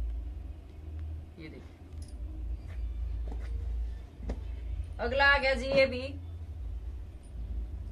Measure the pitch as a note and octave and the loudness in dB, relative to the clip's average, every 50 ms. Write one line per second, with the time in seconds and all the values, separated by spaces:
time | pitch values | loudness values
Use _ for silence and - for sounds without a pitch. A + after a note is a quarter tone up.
0 | - - - - - - - - - - - - - - - - - - - - | 0 -2 -2 -4 -4 -6 -6 -8 -8 -10 -10 -10 -12 -14 -14 -12 -10 -8 -6 -6
1 | - - - - - - - - D#3+ D#3 - - - - - - - - - - | -6 -4 -6 -6 -8 -10 -12 -12 -12 -12 -12 -12 -12 -14 -14 -16 -14 -12 -10 -10
2 | - - - - - - - - - - - - - - - - - - - - | -8 -8 -8 -6 -6 -6 -6 -4 -4 -2 -4 -4 -4 -6 -4 -2 -2 -2 -2 -2
3 | - - - - - - - - - - - - - - - - - - - - | -2 0 0 -2 -2 -2 -2 -2 -2 -2 -2 0 0 0 0 0 0 0 -2 -6
4 | - - - - - - - - - - - - - - - - - - - - | -8 -10 -10 -6 -4 -2 -2 -2 -2 -4 -4 -4 -4 -4 -2 -2 -2 -4 -2 0
5 | G#3+ A#3 B3+ C#4 C#4 C#4 C#4+ C#4 C4 C4+ C4+ A#3+ B3+ C4+ C#4 C#4 C4+ B3+ B3 B3 | 0 2 6 8 10 10 10 10 8 6 4 4 4 6 8 8 8 8 6 2
6 | C4 C#4 - - - - - - - - - - - - - - - - - - | -2 -4 -4 -6 -6 -8 -8 -8 -6 -6 -6 -6 -4 -4 -4 -4 -4 -4 -6 -6
7 | - - - - - - - - - - - - - - - - - - | -6 -8 -10 -12 -12 -8 -6 -4 -4 -2 -2 -2 -2 -2 -2 -4 -6 -6